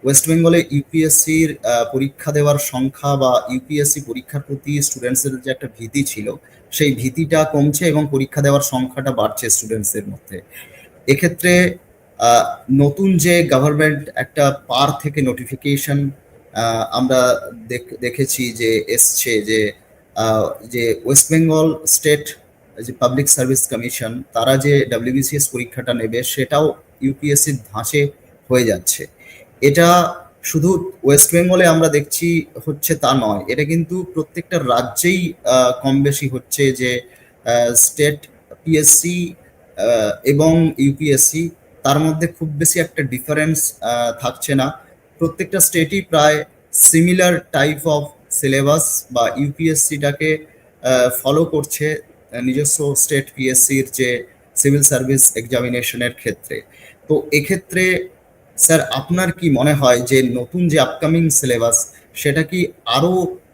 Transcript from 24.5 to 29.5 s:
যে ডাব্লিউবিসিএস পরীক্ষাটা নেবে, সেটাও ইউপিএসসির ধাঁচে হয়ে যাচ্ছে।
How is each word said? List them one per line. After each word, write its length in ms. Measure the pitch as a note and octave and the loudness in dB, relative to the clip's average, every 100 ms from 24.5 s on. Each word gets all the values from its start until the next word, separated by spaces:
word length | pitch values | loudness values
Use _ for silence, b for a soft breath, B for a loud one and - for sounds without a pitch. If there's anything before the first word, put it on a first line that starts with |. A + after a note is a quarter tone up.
| C3+ | 2
যে 300 | C#3 C#3+ B2 | 4 2 2
ডাব্লিউবিসিএস 600 | A#2+ A#2+ C3 C3 D3 C#3 | -2 -2 -2 -2 -2 -4
পরীক্ষাটা 460 | B2 A#2+ - B2 | -4 -8 -10 -6
নেবে, 280 | A#2+ A2+ A#2 | -4 -2 -4
সেটাও 520 | B2 - B2+ D3 D#3 - _ _ | -4 -4 -2 2 0 -2 _ _
ইউপিএসসির 560 | C3+ C3+ D3 C#3+ - C#3+ - | -4 -2 0 0 0 -4 -8
ধাঁচে 360 | G#2 A2+ D3 C#3+ - _ _ _ | -10 -4 0 -2 -4 _ _ _
হয়ে 140 | B2+ | 0
যাচ্ছে। 420 | A2+ F#2 - - - _ B B B | 2 -2 -4 -6 -8 _ B B B